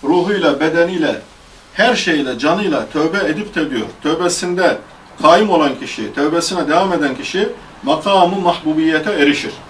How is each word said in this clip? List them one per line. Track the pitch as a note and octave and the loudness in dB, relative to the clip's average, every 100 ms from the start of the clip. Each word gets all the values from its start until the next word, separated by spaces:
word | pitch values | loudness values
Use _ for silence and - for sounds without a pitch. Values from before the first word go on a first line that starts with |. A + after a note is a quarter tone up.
ruhuyla, | C3+ F3 F#3 G3+ D#3+ C#3 | 2 2 2 2 2 2
bedeniyle, | D#3 E3 F3 F#3 D3 A2+ - - - - - | 0 2 0 2 -2 -2 -8 -20 -20 -20 -20
her | - A3 A#3+ | 0 0 2
şeyle, | - D#3 C3 A#2 | 0 -2 -2 -2
canıyla | D3+ F3+ G3+ D3 A2 | 0 0 0 -2 -4
tövbe | D#3 D#3 G3 | -2 0 0
edip | - D#3 - | -2 -4 -4
de | - D3 | -4 -4
diyor, | B2+ G#2+ - | -4 -6 -6
tövbesinde | D3 D#3+ F3+ F3 F3+ F3+ F#3 - - - - - | -4 -2 -2 -2 -4 0 0 0 -8 -20 -20 -2
kaim | D3+ F#3+ G#3+ | 4 6 6
olan | E3+ D3 B2+ | 2 2 -2
kişi, | - - G#2+ | -10 -8 -8
tövbesine | - D3 E3 E3+ F#3 D3 | -2 0 0 -2 -4 0
devam | D#3+ F#3+ | 2 2
eden | E3+ D3 B2+ | 0 -2 -4
kişi | - F3+ G#3+ - - - | -6 -2 -2 -4 -16 -12
makamı | - - - G3 F3 F#3+ | -2 -2 2 4 4 2
mahbubiyete | F3 - D#3 D#3 D#3+ D#3+ D#3 | -2 -2 -2 0 2 2 0
erişir. | G3+ C#3+ - - - - | 2 2 2 -4 -10 -16